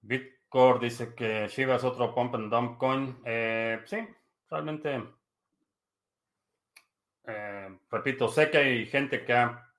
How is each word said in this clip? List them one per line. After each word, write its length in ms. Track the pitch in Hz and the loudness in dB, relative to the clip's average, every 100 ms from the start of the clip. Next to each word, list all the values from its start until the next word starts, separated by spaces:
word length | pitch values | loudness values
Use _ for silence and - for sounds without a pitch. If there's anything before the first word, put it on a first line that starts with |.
Bitcore 760 | 104 127 - _ _ 131 127 123 | -4 -4 -4 _ _ 6 8 8
dice 340 | 120 120 117 | 2 -4 -10
que 320 | - 113 107 107 | -4 -4 -2 -4
Shiba 280 | - 131 123 | -2 0 2
es 80 | |
otro 300 | 127 127 117 | 0 0 -2
pump 200 | - 123 | 0 -2
and 160 | 123 107 | -2 0
dump 280 | 117 120 120 | 0 0 -2
coin. 420 | 131 135 135 123 | -2 0 -4 -8
Eh, 560 | 120 117 113 113 113 110 | -6 -4 -2 -2 -2 -6
sí, 140 | - 208 226 - _ _ _ | -6 -10 -10 -18 _ _ _
realmente, 540 | 160 151 151 151 131 117 _ _ _ _ _ _ _ _ _ _ _ _ _ _ _ _ - _ _ _ _ | -8 -6 -6 -6 -6 -8 _ _ _ _ _ _ _ _ _ _ _ _ _ _ _ _ -20 _ _ _ _
eh, 540 | - 107 104 101 98 95 _ | -14 -10 -10 -12 -14 -20 _
repito, 380 | 110 139 127 113 | -4 -2 0 0
sé 220 | 120 156 | 4 4
que 80 | 156 | 4
hay 280 | 139 123 107 | 4 2 0
gente 380 | 139 139 123 | -2 -2 -4
que 80 | - | 2
ha 400 | 123 120 117 - | 2 2 -2 -18